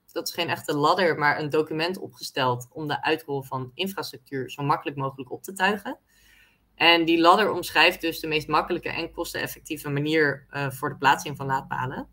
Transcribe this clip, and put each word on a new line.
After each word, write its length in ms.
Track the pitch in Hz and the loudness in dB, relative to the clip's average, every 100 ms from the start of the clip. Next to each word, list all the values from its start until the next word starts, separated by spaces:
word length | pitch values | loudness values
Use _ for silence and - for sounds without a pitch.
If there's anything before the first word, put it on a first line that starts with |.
| _ | _
Dat 160 | - - | -8 -8
is 60 | |
geen 140 | - 165 | -4 -4
echte 260 | - - | -4 -2
ladder, 440 | 147 151 175 175 151 | 2 2 4 2 4
maar 200 | 147 139 | 2 2
een 120 | 151 | 0
document 480 | 156 156 156 170 190 | 0 0 0 -2 -4
opgesteld 720 | - - - - 127 123 - | -10 -12 -8 0 0 0 -6
om 140 | 160 151 | -10 -6
de 160 | 147 | -4
uitrol 400 | 147 156 - 139 | 0 -2 -2 -6
van 280 | 135 131 127 | -6 -8 -8
infrastructuur 760 | - 190 196 139 127 - 135 123 | -6 -6 -6 -12 -12 -8 -6 -6
zo 120 | - | -4
makkelijk 340 | 143 160 165 143 | -2 -2 -2 -4
mogelijk 340 | 135 131 127 | -6 -6 -12
op 120 | - | -12
te 100 | - | -10
tuigen. 460 | 196 190 208 262 302 _ _ _ _ _ _ _ | -2 0 0 -6 -12 _ _ _ _ _ _ _
En 300 | - 160 170 | 2 6 6
die 160 | 160 165 | 6 6
ladder 320 | 170 190 - | 8 8 4
omschrijft 480 | 175 - 160 165 180 | 0 -2 4 4 4
dus 200 | 165 156 | -6 -6
de 60 | 160 | -4
meest 220 | 156 147 | -4 0
makkelijke 400 | 151 170 170 - | 0 0 -4 -4
en 240 | - 165 | -6 -8
kosteneffectieve 760 | - 165 - 143 - - 151 147 | -8 -8 -6 -8 -8 -10 -10 -4
manier, 580 | 143 147 160 147 139 - | -2 2 4 4 0 -8
eh, 200 | 143 139 | -6 -6
voor 180 | 123 147 | -4 -6
de 80 | 135 | 2
plaatsing 400 | 139 147 156 139 | 4 4 0 -6
van 100 | 139 | -2
laadpalen. 600 | 135 139 135 127 180 285 | -2 -2 -6 -6 -6 -12